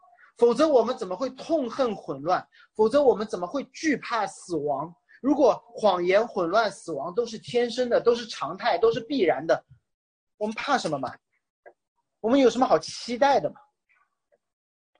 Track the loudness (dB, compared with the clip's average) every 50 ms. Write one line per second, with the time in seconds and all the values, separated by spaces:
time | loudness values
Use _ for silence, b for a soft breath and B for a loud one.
0 | _ _ b b b b b 2 2 4 4 4 2 4 4 4 2 2 -2 -6
1 | -6 -8 -6 -6 -6 -8 -8 -10 -6 -2 -2 -2 -2 -4 -4 -2 -2 -2 -4 -6
2 | -8 -10 -10 -6 -2 -2 -2 -2 -2 b b b b b _ 0 2 4 4 4
3 | 4 4 4 2 0 -6 -6 -6 -6 -6 -6 -6 -8 -8 -12 -6 -2 -2 -2 -2
4 | -4 -4 -4 -4 -4 -4 -8 -12 -12 -8 -6 -6 -4 -4 -4 -4 -6 -10 -12 _
5 | _ b b b -2 0 2 4 4 4 4 2 _ -16 -8 0 2 2 2 2
6 | 2 2 2 2 2 0 -2 -2 -2 0 2 0 0 0 -4 -8 -12 -10 -8 -8
7 | -8 -6 -4 -4 -4 -4 -6 -14 -10 -4 -2 -2 -2 -2 -2 -4 -2 0 0 2
8 | 4 2 0 0 -2 -10 -10 -8 -8 -8 -8 -4 -2 -2 0 4 2 2 2 2
9 | -4 -4 0 0 2 2 2 0 0 0 -2 -2 -2 _ -20 _ _ _ _ _
10 | _ _ _ _ _ _ _ -8 -8 -6 -6 -6 -4 -2 -2 0 -2 -2 -4 -4
11 | -6 -8 -10 -12 _ _ _ _ _ _ _ _ -20 -20 _ _ _ _ _ _
12 | _ _ _ _ -2 2 4 4 4 4 4 2 2 2 2 0 0 -2 -14 -12
13 | -10 -6 -2 2 4 4 4 2 0 -2 -8 -10 _ _ _ _ _ _ _ _
14 | _ _ _ _ _ _ _ _ _ _ _ _ _ _ _ _ _ _ _ _